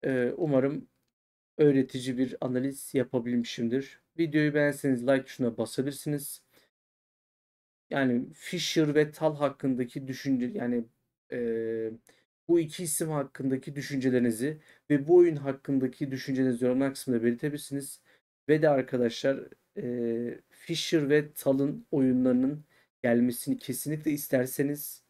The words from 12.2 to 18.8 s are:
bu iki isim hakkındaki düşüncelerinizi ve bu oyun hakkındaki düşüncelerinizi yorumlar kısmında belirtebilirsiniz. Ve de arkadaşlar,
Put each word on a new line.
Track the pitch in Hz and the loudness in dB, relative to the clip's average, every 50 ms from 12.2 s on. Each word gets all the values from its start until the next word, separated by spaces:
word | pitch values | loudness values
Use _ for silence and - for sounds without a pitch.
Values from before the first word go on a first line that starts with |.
| _ _ _ _ _ - | _ _ _ _ _ 2
bu | 170 170 | 2 2
iki | 160 151 - - 185 | 2 0 -6 -8 -8
isim | 165 - - 175 160 | -6 -4 -4 -4 -2
hakkındaki | 156 147 139 135 _ - 131 135 131 131 135 - 143 | -2 -2 -4 -4 _ -6 -2 -2 -2 -2 -4 -8 -10
düşüncelerinizi | 143 135 - 147 135 127 131 127 127 120 123 113 107 120 143 156 156 _ _ - _ _ _ | -10 -8 -6 -6 0 0 2 2 4 2 2 0 0 -2 -4 -4 -6 _ _ -20 _ _ _
ve | 147 143 139 147 | 0 0 4 6
bu | 175 | 8
oyun | 180 175 175 160 | 8 8 8 4
hakkındaki | 147 139 139 135 135 _ - 143 135 127 127 127 - 156 139 | 0 -4 -4 -6 -6 _ -2 0 0 0 0 -2 -4 -6 -6
düşüncelerinizi | 131 131 - - 135 127 131 131 123 117 127 | -6 -8 -6 -4 0 0 2 0 2 2 0
yorumlar | 123 127 131 139 135 135 | 2 2 2 0 0 -2
kısmında | - - - 127 117 110 | -6 -4 -2 -2 2 2
belirtebilirsiniz. | 120 120 120 - 151 143 147 - - 139 139 139 139 - - _ _ _ _ _ _ _ _ _ - | 2 0 0 -4 -6 -6 -6 -10 -8 -8 -8 -8 -10 -14 -18 _ _ _ _ _ _ _ _ _ 2
Ve | 147 156 156 | 2 4 6
de | 156 | 4
arkadaşlar, | 147 135 | 4 4